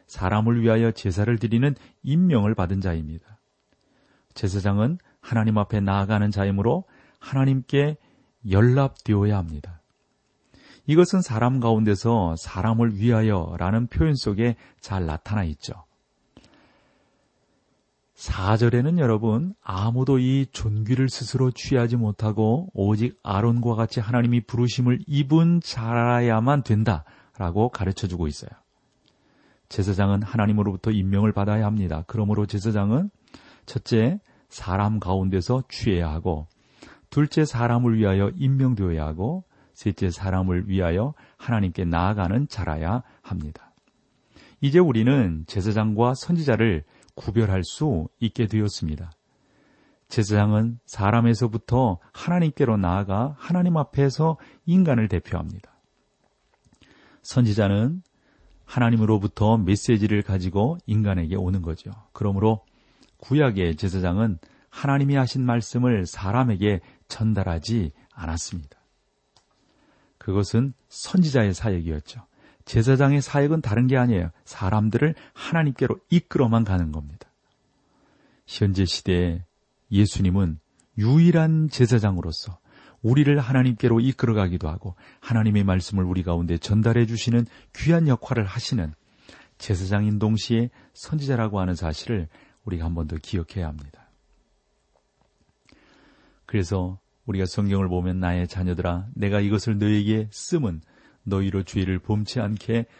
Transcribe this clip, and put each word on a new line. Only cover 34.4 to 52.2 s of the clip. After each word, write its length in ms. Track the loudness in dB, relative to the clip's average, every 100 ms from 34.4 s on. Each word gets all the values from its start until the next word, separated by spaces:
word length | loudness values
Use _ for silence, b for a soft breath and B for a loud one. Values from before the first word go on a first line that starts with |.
| b
사람 520 | -14 -4 0 0 0
가운데서 640 | -2 0 0 0 0 -2 -4
취해야 420 | -6 -2 0 0
하고, 380 | -4 -4 -4 -6 _ B B B B B
둘째, 340 | 0 0 0
사람을 540 | 0 0 0 2 2 2
위하여 340 | 2 2 0 0
임명되어야 720 | 0 2 2 0 -2 -2 -4
하고, 380 | -4 -6 -6 -10 b b
셋째, 360 | b -6 -2 -2
사람을 600 | -2 -2 -2 0 -2 -2
위하여 440 | 0 0 0 -2 -6 b b
하나님께 460 | -4 -2 -2 -2
나아가는 640 | -2 0 0 0 0 0 -2
자라야 560 | -4 -6 -4 -4 -4 -6 b
합니다. 520 | -12 -10 -10 -14 -20 _ _ _ _ _ _ B B B
이제 180 | 2 4
우리는 640 | 4 4 2 2 2 -2 -6
제사장과 640 | -4 -2 0 0 2 0 0
선지자를 680 | -2 -2 2 2 2 0 -6 b b -14
구별할 480 | -4 0 0 0
수 440 | -4 -4 -2 -2 -4 -6
있게 280 | -6 -2 -2
되었습니다. 600 | 0 -2 -4 -6 -8 -10 -18 _ b b b b b b b b
제사장은 720 | -2 2 4 4 2 0 -4 -12
사람에서부터 1120 | -2 2 4 4 2 0 -4 -2 0 0 -2 b
하나님께로 640 | -10